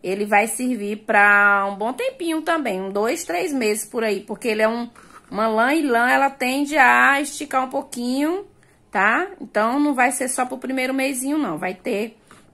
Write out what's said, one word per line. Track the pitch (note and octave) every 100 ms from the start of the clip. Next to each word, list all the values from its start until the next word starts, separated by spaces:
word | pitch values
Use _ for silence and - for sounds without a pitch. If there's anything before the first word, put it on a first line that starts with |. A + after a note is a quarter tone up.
Ele | F3+ G3+
vai | G#3 G#3 A3+
servir | - B3+ A#3 G3+ G#3+
pra | - G#3 G3+ G3+ G3+ G3+ G3
um | G3
bom | A3
tempinho | B3+ B4+ C5 E4 D#4+
também, | D#4 E4 B3+ F#3+
um | G3
dois, | G3+ A3+ D#4+
três | - F4 F4+
meses | C#4 A3 G#3+ -
por | B3
aí, | A3+ G3
porque | - G#3 A#3+
ele | G#3+
é | A3
um, | A#3 A#3+ - - - _
uma | F#3+ A3+
lã | A3 A#3+
e | D#4+
lã, | D4 A#3 B3
ela | C4 C#4
tende | C4+ B3+ C4+ C#4+ D4+
a | B3 B3 B3 C#4
esticar | C#4+ - D4 C4
um | C4
pouquinho, | C#4 - - A#3+ C4 D4+ F4+ G4+ _ _ _ _
tá? | G#3 G3+ B3+ F#4+ G4
Então, | A#3+ G#3+ A3 C4
não | D4
vai | B3+ B3+
ser | B3+ B3+
só | C4+
pro | B3+ B3+
primeiro | B3 C4 B3+
mesinho, | C4+ C4+ C4 C4 D4+
não. | B3+ D3+
Vai | F#3
ter, | G3 - G3+ A3+ - _ - _